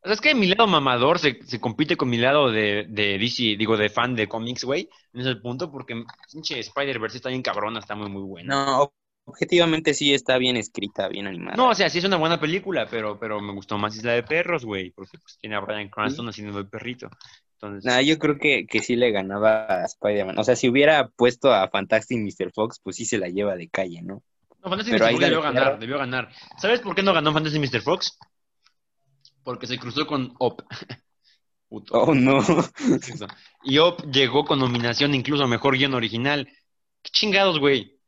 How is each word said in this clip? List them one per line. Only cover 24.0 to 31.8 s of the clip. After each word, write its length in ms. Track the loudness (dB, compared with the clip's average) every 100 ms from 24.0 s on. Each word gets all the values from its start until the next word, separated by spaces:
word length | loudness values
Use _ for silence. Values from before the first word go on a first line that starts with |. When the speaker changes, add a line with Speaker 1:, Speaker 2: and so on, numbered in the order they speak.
Speaker 2:
¿no? 220 | -14 -14 _ _ _ _
Speaker 1:
No, 40 | -6
Fantastic 260 | -6 -2
Speaker 2:
Pero 120 | 4 4
Speaker 1:
mister 20 |
Speaker 2:
ahí 60 |
Speaker 1:
Fox 60 | 4
Speaker 2:
la 60 | 2
Speaker 1:
debió 100 | 2
Speaker 2:
de 60 | 0
Speaker 1:
ganar, 180 | 2
Speaker 2:
Perros 160 | 2 0
Speaker 1:
debió 180 | -6 -6
ganar. 300 | -4 -4 -6 -14 -20 -4
¿Sabes 220 | 0 0
por 160 | 0 2
qué 80 |
no 80 | 4
ganó 200 | 4 4
Fantastic 280 | 2 0 0
mister 220 | 0 -2
Fox? 360 | 0 -2 -2 _ -20 _ _ _ _ _ _ _ _ _ _ _
Porque 220 | -10 -10 -8
se 120 | -8
cruzó 280 | -4 -4 -2
con 280 | -2 -4 -2
Op. 240 | -2 -2 -16
<laughs> 320 | -16 -14 -18 _ _ _ _ _ _ _
Puto. 260 | -16